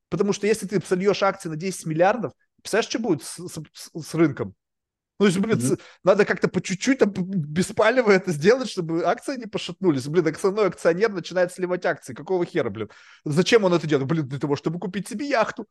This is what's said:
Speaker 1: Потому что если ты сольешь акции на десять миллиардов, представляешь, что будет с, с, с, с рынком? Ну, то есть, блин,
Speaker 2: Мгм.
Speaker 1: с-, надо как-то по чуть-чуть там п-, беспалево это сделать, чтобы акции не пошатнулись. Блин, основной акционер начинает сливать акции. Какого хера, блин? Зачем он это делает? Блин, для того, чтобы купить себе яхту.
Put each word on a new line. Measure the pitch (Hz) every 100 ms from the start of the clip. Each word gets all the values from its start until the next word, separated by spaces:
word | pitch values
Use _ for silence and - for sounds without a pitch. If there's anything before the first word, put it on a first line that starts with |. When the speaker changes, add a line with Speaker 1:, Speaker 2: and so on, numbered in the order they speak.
| -
Speaker 1:
Потому | 170 202
что | 190 208
если | 214 185
ты | 196 -
сольешь | 185 202 180
акции | 196 190 165
на | 151
десять | 190 - 160
миллиардов, | 156 185 233 147 - _ _
представляешь, | - 202 214
что | 269
будет | 226 151
с, | - - 175
с, | - 151
с, | - - 165 143
с |
рынком? | 160 160 123 101 - _ _ _ _ _ -
Ну, | 202
то |
есть, | 180
блин, | 220 131
Speaker 2:
Мгм. |
Speaker 1:
с-, | 123 - - _
надо | 175 202 196
как-то | 277 202
по | 190
чуть-чуть | - 185 254 220
там | 208
п-, | 190
беспалево | 185 196 147 156 180 - 214 254 220
это | 190 190
сделать, | 151 180 262 233
чтобы | - 165 165 165
акции | 240 - 262
не | 214
пошатнулись. | 180 - 175 185 135 131
Блин, | 170 160
основной | 156 196 208 190
акционер | - 180 170 226
начинает | 185 - 180 180
сливать | - 180 180 180
акции. | 147 -
Какого | 123 147 185 175
хера, | 175 117
блин? | 104 104 - - - 156
Зачем | 147 175 233
он | 185
это | 170 151
делает? | 143 131
Блин, | 165 131
для | 135
того, | 147 143
чтобы | 180 175
купить | 202 202 -
себе | 214 285
яхту. | 240 202 - 208